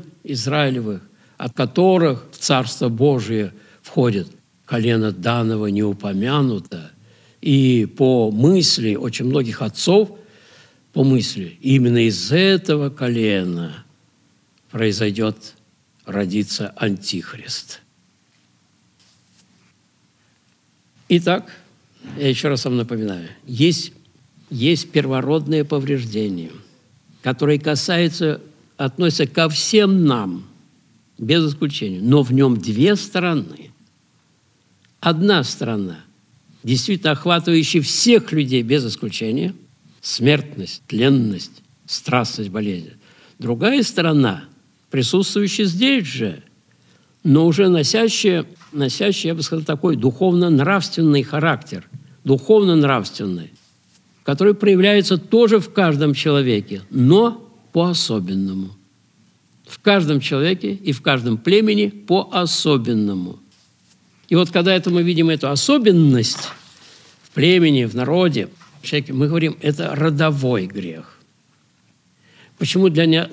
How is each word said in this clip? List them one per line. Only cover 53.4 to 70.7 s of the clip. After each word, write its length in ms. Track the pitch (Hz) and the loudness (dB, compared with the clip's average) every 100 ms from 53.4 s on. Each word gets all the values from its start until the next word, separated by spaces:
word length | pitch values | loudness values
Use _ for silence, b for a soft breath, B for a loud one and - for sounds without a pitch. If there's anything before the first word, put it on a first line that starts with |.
| 76 - _ _ _ _ _ _ | -10 -20 _ _ _ _ _ _
который 300 | - 143 202 | -4 2 2
проявляется 640 | 202 208 185 202 208 - 185 | 4 4 4 6 4 2 0
тоже 440 | - 226 233 220 | 2 4 6 4
в 120 | - | 2
каждом 400 | - 175 143 151 | 0 2 2 0
человеке, 720 | 135 156 143 127 107 101 98 - | 0 0 2 2 0 -2 -10 -6
но 500 | 131 123 190 233 233 - _ _ | 2 6 6 4 0 -14 _ _
по-особенному. 1040 | 165 175 170 - 110 90 95 95 95 95 101 _ _ _ _ _ _ _ _ - | -2 0 -2 -2 -4 -4 -4 -4 -6 -10 -14 _ _ _ _ _ _ _ _ -20
В 120 | - | -4
каждом 420 | 208 196 151 143 | 2 2 2 0
человеке 540 | 139 135 160 185 202 | -2 -2 -2 -2 -6
и 180 | 196 170 | -6 -6
в 80 | 127 | -4
каждом 380 | 151 131 120 110 | -2 -2 -2 -2
племени 500 | 170 202 214 208 202 | 2 2 2 0 -2
по-особенному. 1500 | - - 190 - 185 170 - 151 139 117 113 104 95 90 - _ _ _ _ _ _ _ _ - | -4 -2 -2 0 -2 -2 -2 0 0 0 -2 -2 -4 -8 -12 _ _ _ _ _ _ _ _ 0
И 80 | 170 | 0
вот 140 | 170 | 2
когда 240 | 180 180 | 0 2
это 160 | 185 180 | 2 2
мы 120 | 175 | 0
видим, 280 | 170 165 165 | 2 2 2
эту 180 | 156 139 | 2 -2
особенность 1000 | 143 - 196 214 175 151 123 110 - - - - - B B B B | -2 2 4 6 6 6 4 0 -4 -12 -16 -20 -20 B B B B
в 80 | _ | _
племени, 540 | - 160 185 160 135 | 0 2 4 4 2
в 100 | 117 | 0
народе, 560 | 110 127 175 180 120 - - - - | -2 -2 0 0 0 -6 -12 -20 -18
в 40 | - | -6
человеке, 280 | 147 143 | -6 -4
мы 140 | 131 147 | -2 0
говорим, 280 | 165 160 - | 0 -2 -2
это 320 | 151 147 160 | -4 -4 -4
родовой 720 | 143 160 147 156 139 131 113 | -2 0 2 0 0 0 -2
грех. 520 | 92 | -4